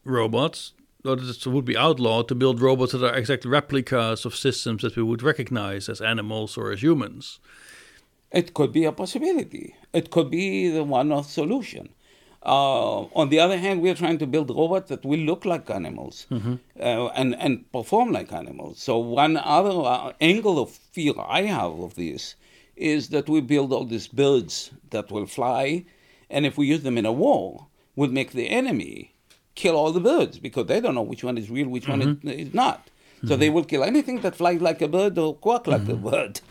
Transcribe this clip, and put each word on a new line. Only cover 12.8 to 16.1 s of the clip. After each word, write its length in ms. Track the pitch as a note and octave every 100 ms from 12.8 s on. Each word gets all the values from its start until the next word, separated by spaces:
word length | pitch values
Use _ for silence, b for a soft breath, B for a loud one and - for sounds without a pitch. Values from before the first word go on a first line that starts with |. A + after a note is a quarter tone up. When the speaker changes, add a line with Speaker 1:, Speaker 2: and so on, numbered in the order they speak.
| A2 G#2 - -
Speaker 2:
on 140 | C#3+
the 100 | D#3
other 180 | F3 F#3+
hand, 240 | F#3+ F#3
we 80 | F3
are 60 | E3+
trying 220 | E3+ E3
to 100 | C#3+
build 220 | D3 C#3
robots 400 | C3 D#3+ F#3+ F#3
that 160 | C3+ C3+
will 140 | D3+
look 260 | D#3 E3+ G#3
like 240 | E3+ -
animals, 560 | G2+ D#2 A1 C2+